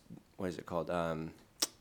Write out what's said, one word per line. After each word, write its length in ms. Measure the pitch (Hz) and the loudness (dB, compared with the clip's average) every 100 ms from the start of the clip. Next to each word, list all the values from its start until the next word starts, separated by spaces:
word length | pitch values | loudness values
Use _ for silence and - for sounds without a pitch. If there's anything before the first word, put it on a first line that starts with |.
| - - - - | -10 -16 -14 -2
what 100 | 92 | -2
is 100 | 80 | -2
it 80 | - | -2
called? 260 | 87 78 | 0 2
Um, 400 | 87 82 80 80 - - - - - | 2 2 0 -4 -8 -12 -4 -4 -4